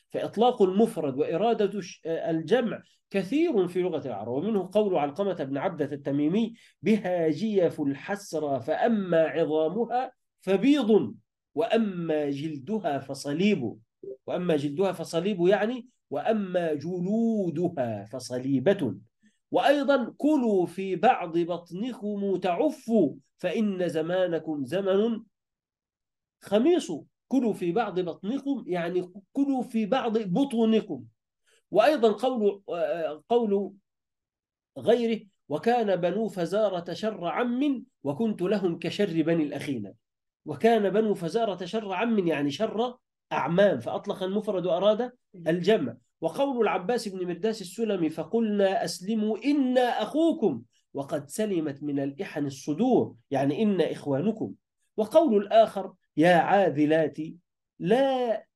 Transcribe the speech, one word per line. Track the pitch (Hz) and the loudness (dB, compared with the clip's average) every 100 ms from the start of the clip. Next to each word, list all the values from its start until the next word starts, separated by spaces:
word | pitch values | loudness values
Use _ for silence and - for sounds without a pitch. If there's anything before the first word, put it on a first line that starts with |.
| _ | _
فإطلاق | - - - 247 247 | -6 -4 2 2 4
المفرد | 190 185 226 - 151 127 | 4 4 2 2 -4 -2
وإرادة | 147 165 220 226 202 202 | -2 0 0 2 0 -2
الش-، | 175 - 160 | -10 -10 -6
الجمع | 165 - 165 147 233 233 139 - _ _ | -4 -2 -2 0 0 0 -6 -12 _ _
كثير | 202 185 277 339 233 175 | -6 -2 0 2 2 0
في | 180 | 0
لغة | 180 156 139 | -2 -2 -6
العرب، | 101 110 | -8 -6
ومنه | 131 190 214 180 | -4 -2 -2 0
قول | 214 214 175 | 0 2 0
علقمة | 147 143 202 175 | -2 -2 -4 -4
بن | 135 139 | -4 -4
عبدة | 175 160 139 | -4 -4 -6
التميمي: | 143 143 143 147 196 226 - _ _ | -6 -4 0 2 0 -2 -6 _ _
"بها | 156 220 180 180 160 | 0 0 0 0 0
جيف | 147 220 202 165 - | 0 0 2 2 0
الحسرى | 143 139 - 202 - 160 147 135 | -4 -4 -6 -8 -6 -6 -4 -4
فأما | 120 156 240 220 185 165 | -2 0 2 0 2 2
عظامها | 160 139 156 156 156 196 233 240 254 - _ _ | 2 2 0 2 0 0 -2 -2 -4 -10 _ _
فبيض | - 196 240 294 214 208 120 - _ _ _ - | 0 2 4 4 6 4 4 -8 _ _ _ -4
وأما | 220 226 214 175 165 156 147 | 0 2 0 -2 -2 0 -2
جلدها | 139 156 147 127 214 175 139 | -4 -6 -8 -6 -4 -2 -4
فصليب"، | 135 139 143 147 208 190 117 - _ _ - - - | -6 -10 -6 0 2 2 -2 -8 _ _ -16 -14 -8
وأما | 156 180 156 | -4 0 0
جلدها | 143 143 196 | 0 -2 -2
فصليب، | 175 160 165 180 202 175 | -2 -4 -2 -2 2 2
يعني | 202 214 254 254 _ - | 4 2 -4 -10 _ -10
وأما | 139 165 220 190 180 170 | -4 0 -2 0 -2 -2
جلودها | 151 170 180 175 220 226 220 180 151 175 - 123 104 98 | -2 -4 -4 -2 0 0 0 -2 -2 -2 -2 -4 -6 -10
فصليبة. | 131 113 127 131 135 135 196 131 90 - _ _ _ _ | -12 -8 -6 0 2 2 2 0 -6 -12 _ _ _ _
وأيضًا: | 170 233 294 269 277 214 - | 2 4 4 4 2 0 -2
"كلوا | 285 311 233 196 170 | 0 2 2 2 0
في | 180 190 180 | -2 -6 2
بعض | 202 - 175 165 | 2 2 0 -2
بطنكم | 170 170 - 175 247 226 208 202 202 180 | -2 -4 -8 -8 -8 -6 -6 -4 -2 0
تعفوا | 185 175 302 226 - 226 143 - _ _ | 0 2 0 0 0 4 4 0 _ _
فإن | 180 214 214 185 175 | -4 0 0 0 -2
زمانكم | 156 160 180 180 165 160 151 127 | -2 0 0 0 0 -4 -6 -4
زمن | 170 196 196 220 220 - _ _ _ _ _ _ _ _ _ _ _ | -2 2 2 2 -2 -8 _ _ _ _ _ _ _ _ _ _ _
خميص". | - 202 269 349 - 156 - _ - | -2 2 4 2 0 -8 -12 _ -4
كلوا | 262 233 | 0 0
في | 185 175 | 0 -2
بعض | 175 214 175 | -2 -2 -2
بطنكم، | 180 147 190 269 277 254 - | -4 -6 -6 -4 -4 -6 -4
يعني | 175 170 180 180 202 - | -4 -2 -4 -6 -10 -8
كلوا | - 277 262 | -2 0 -2
في | 220 226 208 | -2 -4 0
بعض | 262 233 220 | 0 0 -2
بطونكم. | 208 180 277 226 220 220 - 139 - _ _ _ _ _ - | 0 0 0 2 2 2 0 -8 -14 _ _ _ _ _ -2
وأيضًا | 180 240 302 220 | 4 4 6 4
قول، | 208 262 254 208 196 - | 2 0 2 0 0 -4
آه، | 170 151 170 156 151 - | -4 -2 -2 -4 -6 0
قول | 240 226 196 190 - _ _ _ _ _ _ _ _ _ - | 2 2 0 -2 -10 _ _ _ _ _ _ _ _ _ -4
غيره: | 120 247 233 226 - _ - | 2 2 2 -2 -6 _ -8
"وكان | 147 226 240 214 185 | -4 0 2 2 0
بنو | 175 196 220 | 0 -2 -4
فزارة | 180 165 196 214 180 170 | -4 -2 0 0 -2 -6
شر | 160 214 214 170 | -6 -6 -4 -4
عم | 156 247 240 294 254 - _ | -2 -2 0 0 -2 -8 _
وكنت | 254 143 226 202 | -6 -2 -2 0
لهم | 175 208 180 170 | 0 0 0 -2
كشر | 170 165 202 165 | -4 -2 0 0
بني | 156 170 | 2 2
الأخينة". | 147 139 143 123 101 - _ _ _ _ - | 0 -4 -6 -6 -8 -14 _ _ _ _ -12
وكان | 147 226 226 202 | 0 4 4 2
بنو | 190 220 | 2 0
فزارة | 190 165 196 226 180 180 | 0 -2 -2 -2 -4 -6
شر | 220 208 | -6 -4
عم، | 185 233 214 170 | -2 0 0 2
يعني | 147 143 | 0 -2
شر | 143 220 202 226 - _ _ - | -2 -4 -2 -4 -6 _ _ -6
أعمام، | 151 139 175 202 139 | -2 0 4 4 4
فأطلق | 110 117 - 185 | -4 -6 -6 -6
المفرد | 185 202 208 190 175 | -2 -2 -2 -2 0
وأراد | 170 196 214 247 - _ 185 165 | 2 2 2 0 -10 _ -8 -2
الجمع. | 175 170 214 127 113 _ - | 0 2 2 0 -8 _ -8
وقول | 160 - 277 247 | -6 -2 -2 0
العباس | 208 180 180 240 214 | 0 0 -2 -4 -4
بن | 185 175 | -6 -6
مرداس | 170 220 214 | -4 -4 -4
السلمي: | 185 - 226 196 160 | -8 -4 -2 0 0
"فقلنا | 160 151 226 226 208 190 190 165 | -2 -2 0 2 2 2 2 -2
أسلموا | - 180 226 214 220 247 | -6 -4 0 0 0 2
إنا | 294 254 254 | 2 4 2
أخوكم | 247 208 214 294 330 - 202 117 117 _ _ | 2 0 -2 2 2 2 0 -2 -8 _ _
وقد | 135 139 151 139 | -10 -6 -6 -6
سلمت | - 214 185 156 139 | -4 -2 -2 -4 -6
من | 151 143 | -4 -4
الإحن | 139 139 196 160 143 | -4 -6 -8 -6 -6
الصدور"، | 135 - 151 247 208 113 - - | -6 -4 0 4 4 2 -4 -4
يعني | 135 139 147 | 0 0 2
إنا | 214 190 156 | 2 2 0
إخوانكم. | - 143 135 190 214 113 - _ _ _ - | -2 -2 -2 0 -2 -6 -10 _ _ _ -6
وقول | 214 320 320 208 | 2 4 6 4
الآخر: | 202 - - 196 190 - _ - | 4 4 4 2 -8 -12 _ 2
"يا | 165 175 | 6 6
عاذلات | 139 190 185 139 151 160 151 - 160 170 _ _ _ - | 6 4 4 4 4 4 2 -2 -12 -14 _ _ _ -6
لا | 160 233 277 254 247 214 - | 0 2 2 0 0 -4 -8